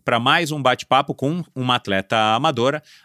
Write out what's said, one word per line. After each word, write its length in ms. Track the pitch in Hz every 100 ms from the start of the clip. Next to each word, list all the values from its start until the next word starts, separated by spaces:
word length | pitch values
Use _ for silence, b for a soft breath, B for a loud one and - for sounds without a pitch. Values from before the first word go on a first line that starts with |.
pra 140 | - 117
mais 320 | 127 165 156
um 100 | 151
bate-papo 540 | 127 123 - 131 135
com 300 | - 135 175 -
uma 220 | 131 127 123
atleta 580 | - 95 - 113 107
amadora, 480 | 113 160 123 127 147 b b